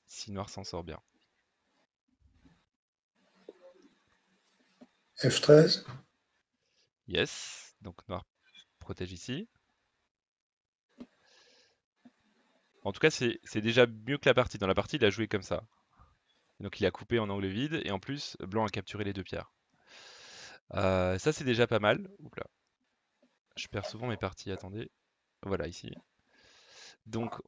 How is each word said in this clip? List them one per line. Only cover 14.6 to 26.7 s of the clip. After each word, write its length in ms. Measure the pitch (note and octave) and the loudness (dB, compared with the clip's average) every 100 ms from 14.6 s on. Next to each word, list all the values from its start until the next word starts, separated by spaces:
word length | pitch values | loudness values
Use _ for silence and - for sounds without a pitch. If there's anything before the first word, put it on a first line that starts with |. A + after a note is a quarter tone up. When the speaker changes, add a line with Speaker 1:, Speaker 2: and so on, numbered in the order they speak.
| F#2+ | 0
Speaker 1:
la 60 | |
partie, 240 | F#2+ - D3+ | 2 0 2
il 80 | G#2+ | 2
a 40 | |
joué 180 | G2+ G#2+ | 2 -2
comme 140 | G2+ | -2
ça. 220 | - E2 A2 _ _ _ - _ _ _ _ - | -2 -6 -6 _ _ _ -20 _ _ _ _ -14
Donc 200 | G2+ - | -10 0
il 60 | F#2+ | 0
a 60 | |
coupé 280 | - G#2+ A#2 | 0 -2 0
en 100 | G#2 | 0
angle 180 | G2 F#2+ | -2 -2
vide, 340 | G2+ D3+ D#3+ E2+ | -2 -4 -4 -4
et 60 | |
en 80 | G2 | -4
plus, 360 | - C#3+ - - | -6 -8 -10 -10
blanc 260 | F#2+ G#2+ G#2+ | -4 -2 -2
a 40 | |
capturé 340 | G#2 - G#2 | -4 -8 -6
les 100 | G2+ | -6
deux 100 | G2 | -6
pierres. 280 | - - - _ _ _ _ - - - - - - - - | -8 -8 -10 _ _ _ _ -20 -20 -20 -20 -20 -20 -20 -8
Euh, 440 | - F#2+ F#2 F2+ F#2+ | 0 2 4 2 0
ça, 140 | D3+ | -2
c'est 140 | D#3 C3 | -2 0
déjà 220 | A2+ A#2 | 2 2
pas 120 | A2 | 4
mal. 300 | G#2 C#3+ - - | 4 2 -2 -16
Oups 180 | - - | -16 -14
là. 80 | - _ _ _ _ _ _ _ _ _ _ - | -14 _ _ _ _ _ _ _ _ _ _ -14
Je 120 | - | -8
perds 180 | G#2+ G2 | -8 -8
souvent 220 | A2 B2 | -8 -6
mes 100 | G#2 | -4
parties, 340 | F#2+ - G2 | -4 -6 -8
attendez. 400 | F#2 F#2+ G#2 - _ _ _ _ - | -8 -8 -10 -12 _ _ _ _ -12
Voilà, 240 | G2 F2+ D#2+ | -6 -4 -4
ici. 260 | - - - _ _ _ _ - - - | -8 -14 -16 _ _ _ _ -20 -20 -20